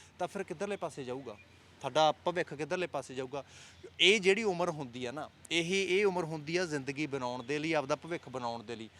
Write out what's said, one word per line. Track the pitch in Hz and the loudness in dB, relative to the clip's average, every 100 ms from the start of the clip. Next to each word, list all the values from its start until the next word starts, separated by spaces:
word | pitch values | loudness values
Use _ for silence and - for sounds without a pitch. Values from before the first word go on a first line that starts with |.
| - - | -16 -8
ਤਾਂ | 180 | -6
ਫਿਰ | 196 | -6
ਕਿੱਧਰਲੇ | 185 156 202 196 | -8 -6 -6 -6
ਪਾਸੇ | 165 147 | -6 -8
ਜਾਊਗਾ? | 123 135 120 104 - - - - | -8 -8 -10 -14 -18 -20 -20 -10
ਸਾਡਾ | 135 143 156 | 0 6 6
ਭਵਿੱਖ | - 180 175 156 | 4 0 0 -2
ਕਿੱਧਰਲੇ | 139 151 180 175 | -4 -4 -2 -2
ਪਾਸੇ | 143 127 131 | -4 -6 -6
ਜਾਊਗਾ? | 131 139 - - - - - - | -6 -8 -10 -16 -20 -20 -8 6
ਇਹ | 175 214 | 8 8
ਜਿਹੜੀ | 185 202 | 6 4
ਉਮਰ | 214 175 180 | 4 2 0
ਹੁੰਦੀ | 151 131 123 120 | -2 -6 -6 -6
ਆ | |
ਨਾ, | 143 120 - - | -6 -10 -12 -2
ਇਹ, | 165 170 196 190 185 | 0 2 0 2 4
ਇਹ | 202 | 4
ਉਮਰ | 180 | 2
ਹੁੰਦੀ | 160 160 147 175 | -2 -6 -2 -2
ਆ | 175 | 0
ਜ਼ਿੰਦਗੀ | 147 131 139 147 | -4 -4 -4 -4
ਬਣਾਉਣ | 135 123 127 | -4 -4 -6
ਦੇ | 120 147 | -4 -4
ਲਈ, | 160 | 0
ਆਪਦਾ | 156 135 147 | 0 0 -2
ਭਵਿੱਖ | 165 170 139 | -4 -10 -8
ਬਣਾਉਣ | 127 120 117 | -6 -6 -6
ਦੇ | 113 113 | -8 -10
ਲਈ। | 110 | -12